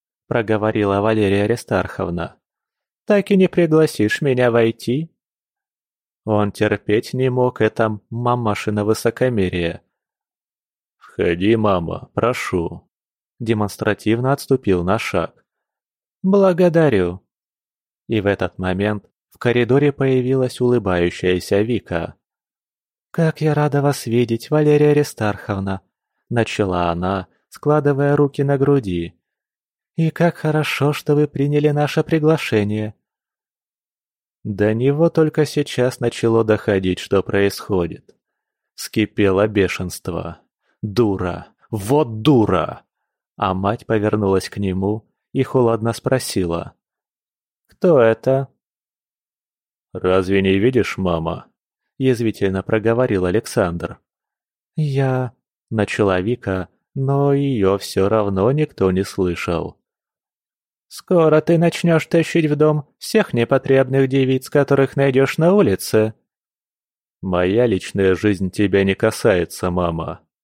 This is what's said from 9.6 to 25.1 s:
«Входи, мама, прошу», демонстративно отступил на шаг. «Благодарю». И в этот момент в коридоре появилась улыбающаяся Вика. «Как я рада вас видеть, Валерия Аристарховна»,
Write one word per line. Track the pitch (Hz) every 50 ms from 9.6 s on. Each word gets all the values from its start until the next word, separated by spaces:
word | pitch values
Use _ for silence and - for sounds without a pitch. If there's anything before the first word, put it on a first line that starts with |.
| 85 82 80 - _ _ _ _ _ _ _ _ _ _ _ _ _ _ _ _ _ _ _ _ _ _ _
«Входи, | _ _ - - - 92 90 85 85 95 107 117
мама, | 110 107 104 95 87 82 82 85 - - - -
прошу», | - 110 120 127 - - - 98 87 82 - - - - _ _ _ _ _ _ _ _ _ _ -
демонстративно | 120 110 113 107 104 98 - - 104 107 101 - - 107 113 120 123 131 139
отступил | - - - 135 127 - 101 92 87 85
на | 92 101
шаг. | 113 - - - 90 82 - _ _ _ _ _ _ _ _ _ _ _ _ _ _ _ _ _ _ -
«Благодарю». | 190 202 202 196 190 175 165 180 175 156 165 160 143 110 95 90 87 90 95 _ _ _ _ _ _ _ _ _ _ _ _ _ _ _ _ _
И | - 113 107
в | 95
этот | 101 98 - 92 87 _
момент | - 92 92 92 92 101 107 107 101 - _ _ _ _ _
в | _
коридоре | - - 120 117 123 120 110 127 143 147 143
появилась | - - 135 135 131 127 123 127 135 131 127 120 - -
улыбающаяся | 123 120 123 120 98 92 90 87 87 87 - - - 90 90 87 - - 101 101
Вика. | 110 117 120 98 - - 90 80 82 - - _ _ _ _ _ _ _ _ _ _ _ _ _ _ _ _ _ _ _
«Как | - 170 165 160 - -
я | 151 156 147
рада | 147 147 147 139 143
вас | 139 143 135 - -
видеть, | 117 113 123 120 113 113 113 - -
Валерия | 151 151 151 147 147 147 151 147
Аристарховна», | 147 147 143 -